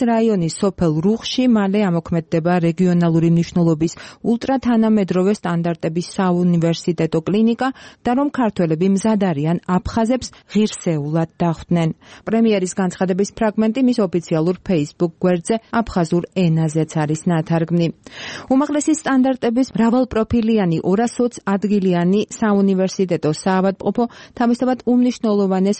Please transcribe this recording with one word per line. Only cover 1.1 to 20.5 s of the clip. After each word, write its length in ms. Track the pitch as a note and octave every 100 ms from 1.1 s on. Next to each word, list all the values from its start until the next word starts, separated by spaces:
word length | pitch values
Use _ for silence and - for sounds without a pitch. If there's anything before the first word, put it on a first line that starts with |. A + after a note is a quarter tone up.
| A3 - - B3+
მალე 400 | A3 G3 G3+ G3+
ამოქმედდება 680 | E3+ - E3+ D#3+ E3 E3 F3+ E3+
რეგიონალური 640 | E3 F3+ F3 E3+ E3 E3
მნიშვნელობის 640 | E3+ E3+ F3+ E3 D3+ E3 - - - -
ულტრათანამედროვე 1080 | A#3 - C4+ A#3+ A3+ A3 G#3+ F#3 F3+ F#3 G#3+
სტანდარტების 680 | F3 E3+ E3+ E3 E3 E3 E3+ -
საუნივერსიტეტო 1040 | F#3 F3+ F3+ E3+ E3+ E3 - E3+ D#3+ E3
კლინიკა 460 | E3 G3+ A3+ A#3 C4 - - -
და 100 | A#3 B3
რომ 100 | C#4+
ქართველები 520 | - A3+ - E3 D#3 F#3+
მზად 300 | G3 A3 G#3+
არიან 360 | F#3+ C#3+ D#3 E3+ -
აფხაზებს 580 | F3+ - A#3+ A3+ B3+ - - _
ღირსეულად 800 | G3+ G#3+ - F3+ D#3 D3 E3 E3 -
დახვდნენ. 500 | E3+ D#3+ - E3+ D#3+ - - - -
პრემიერის 460 | A3 A3+ G3+ F3+
განცხადების 560 | - F3+ - F#3 F#3 G3+ -
ფრაგმენტი 420 | A3 G#3 A3 A3+ B3+
მის 120 | A#3+
ოფიციალურ 540 | F#3+ F3 - D#3+ E3 F3+ -
Facebook 460 | F3 D3 - E3+ -
გვერდზე 340 | F3+ F3+ - A3+ -
აფხაზურ 540 | A#3 A3 F#3+ E3 F3 -
ენაზეც 560 | F#3+ F3 D#3+ D#3+ D#3+ D#3 D#3+
არის 180 | D3+ D#3 F#3
ნათარგმნი. 560 | E3 D#3+ E3 D#3+ E3+ E3 - - - - - -
უმაღლესი 420 | C4 D4 D4 D4+ D4+
სტანდარტების 720 | - C4+ C4 B3+ A#3+ A#3 C4 -
მრავალპროფილიანი, 1000 | A3+ B3+ B3 A3 A3 A#3 A3